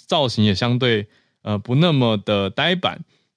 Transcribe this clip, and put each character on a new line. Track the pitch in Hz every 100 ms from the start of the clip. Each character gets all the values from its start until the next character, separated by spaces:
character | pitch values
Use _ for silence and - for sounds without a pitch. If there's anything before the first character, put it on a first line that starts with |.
| -
造 | 170 127
型 | 117
也 | 107
相 | 92 120 120
对， | 123 110 104 _ _ _
呃， | 104 104
不 | 110 131
那 | 175
么 | 143 117 107
的 | 104 101 95
呆 | 113 156
板， | 185 98 - - _ _